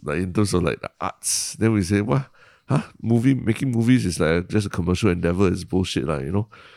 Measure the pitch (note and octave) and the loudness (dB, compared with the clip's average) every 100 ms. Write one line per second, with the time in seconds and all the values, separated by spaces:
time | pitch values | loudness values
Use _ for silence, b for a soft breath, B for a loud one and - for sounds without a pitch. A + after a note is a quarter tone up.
0 | D2 D#2 F#2 G#2+ G2+ F2 D2 A1 - - | -6 -2 -2 0 2 2 0 -2 -8 -8
1 | F#2 - - - - - A2+ G#2 F2 G2+ | -8 -6 -6 -4 -6 -2 2 2 2 0
2 | G#2 C#3 C3+ b b b - C#3+ - - | 2 -2 -2 b b b -2 -2 -2 -8
3 | A2 A#2 C3 C3 A2 G#2+ C3+ A2+ A2+ B2+ | 0 2 4 2 -2 -2 -2 0 4 2
4 | F#2+ D#2+ D#2+ E2+ F2+ G#2+ G2+ - F2 F2+ | 2 0 0 0 0 -2 -2 -2 0 2
5 | G#2+ F2 E2+ F2+ F#2 F#2 E2+ F#2 F2+ - | 2 2 -2 2 2 0 -2 -2 0 -2
6 | C2 C#2 C#2 G2 A2+ b b | -2 -4 -2 -4 -4 b b